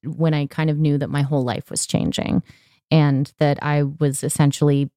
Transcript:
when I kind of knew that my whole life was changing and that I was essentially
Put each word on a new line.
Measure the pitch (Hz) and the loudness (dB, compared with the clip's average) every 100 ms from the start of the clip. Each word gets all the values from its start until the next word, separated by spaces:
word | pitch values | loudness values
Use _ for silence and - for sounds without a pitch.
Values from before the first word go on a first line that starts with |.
when | 151 147 160 | -10 -2 0
I | 151 139 | 0 -2
kind | - 156 | -2 0
of | 151 | 2
knew | 156 143 | 2 0
that | 143 | 0
my | 143 | -2
whole | 139 147 | 0 0
life | 123 - - | -2 -4 -6
was | - - | -8 -2
changing | - - - - - - - _ _ - | -2 -2 -4 -2 -2 -4 -12 _ _ 0
and | 156 147 135 143 - | 4 4 2 -2 -2
that | 147 143 | 0 0
I | 147 147 | -2 0
was | 143 151 143 139 | -2 0 -2 -2
essentially | - - 143 - 147 139 139 | -4 2 2 2 2 2 -2